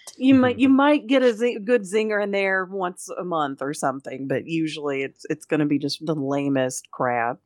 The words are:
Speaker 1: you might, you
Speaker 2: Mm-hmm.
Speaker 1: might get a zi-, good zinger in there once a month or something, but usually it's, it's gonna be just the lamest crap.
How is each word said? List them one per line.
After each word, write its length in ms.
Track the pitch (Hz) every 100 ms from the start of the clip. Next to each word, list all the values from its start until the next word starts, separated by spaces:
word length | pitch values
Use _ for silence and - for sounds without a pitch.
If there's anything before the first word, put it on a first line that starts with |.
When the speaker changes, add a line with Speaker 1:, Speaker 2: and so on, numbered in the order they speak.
| - -
Speaker 1:
you 180 | 262
might, 240 | 269 254 240
you 80 | 269
Speaker 2:
Mm-hmm. 80 | 269
Speaker 1:
might 300 | 285 302 220
get 140 | 269
a 120 | 254
zi-, 240 | 208 240 220
good 240 | 202 247
zinger 400 | 185 214 214 208
in 80 | 202
there 340 | 196 196 190
once 440 | 185 196 180 185 -
a 160 | -
month 360 | 180 160 143 139
or 140 | 135
something, 540 | 151 147 135 123 127 135
but 180 | 131 135
usually 560 | 165 156 156 147 135
it's, 240 | 135 - -
it's 160 | 151 -
gonna 200 | 151 147
be 120 | 143
just 260 | 143 - 156
the 80 |
lamest 760 | 151 135 143 143 135 127 - -
crap. 460 | - 127 120 117 -